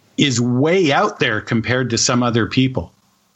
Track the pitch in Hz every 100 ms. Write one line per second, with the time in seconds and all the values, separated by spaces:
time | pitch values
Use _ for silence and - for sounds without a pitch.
0 | _ - 151 120 123 123 151 190 156 151
1 | 208 - 135 107 - 117 110 127 123 113
2 | - 123 123 117 101 - 131 127 82 _
3 | _ _ _